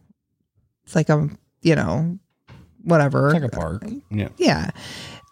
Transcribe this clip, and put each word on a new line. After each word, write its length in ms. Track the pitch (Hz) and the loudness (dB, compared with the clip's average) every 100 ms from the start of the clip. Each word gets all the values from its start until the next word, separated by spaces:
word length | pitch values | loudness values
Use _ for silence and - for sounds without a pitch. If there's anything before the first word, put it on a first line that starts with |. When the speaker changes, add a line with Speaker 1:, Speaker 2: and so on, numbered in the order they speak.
| _ _ _ _ _ _ _ _ | _ _ _ _ _ _ _ _
Speaker 1:
it's 120 | - 160 | -4 0
like 120 | 151 | 2
a, 180 | 151 147 - _ _ | 2 0 -6 _ _
you 140 | 165 147 | 0 2
know, 420 | 85 110 165 180 _ _ _ - - _ | 2 -2 -2 -6 _ _ _ -20 -20 _
whatever. 460 | 165 165 139 127 139 | 2 4 4 2 2
Speaker 2:
It's 60 | 165 | 2
like 120 | 135 | 0
a 20 | - | -4
park. 280 | 82 95 214 277 - | -6 -6 -10 -14 -6
Yeah. 180 | 104 - - | -4 -4 0
Speaker 1:
Yeah. 340 | 330 151 160 - - - - - - | 2 2 -2 -8 -14 -16 -18 -18 0